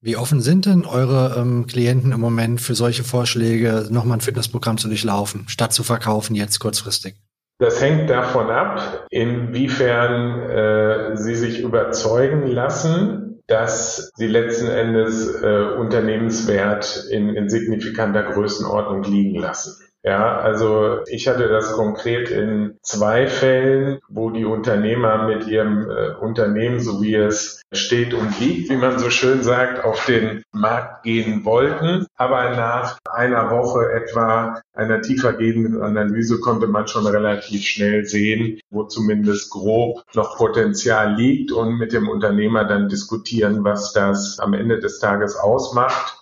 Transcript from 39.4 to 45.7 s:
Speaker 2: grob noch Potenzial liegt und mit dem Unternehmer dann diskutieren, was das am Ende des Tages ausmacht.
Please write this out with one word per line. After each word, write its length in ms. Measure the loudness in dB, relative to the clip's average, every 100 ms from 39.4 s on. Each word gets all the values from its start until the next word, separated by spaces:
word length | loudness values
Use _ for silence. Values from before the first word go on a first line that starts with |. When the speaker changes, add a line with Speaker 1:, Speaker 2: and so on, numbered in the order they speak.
| -4
Speaker 2:
grob 520 | -6 0 2 0 -2 -6 -2
noch 200 | -2 0
Potenzial 800 | 0 2 2 2 2 2 2
liegt 380 | 2 4 2 0
und 260 | 0 0 0
mit 140 | 0
dem 160 | 0 0
Unternehmer 560 | 0 2 2 2 2
dann 240 | 2 2 2
diskutieren, 720 | -2 -4 -8 -4 0 2 2
was 300 | 0 0 -2
das 480 | 0 2 0 -2 -6
am 120 | -2
Ende 280 | 0 2 0
des 180 | 0 -2
Tages 380 | 0 0 -2 0
ausmacht. 840 | 2 2 0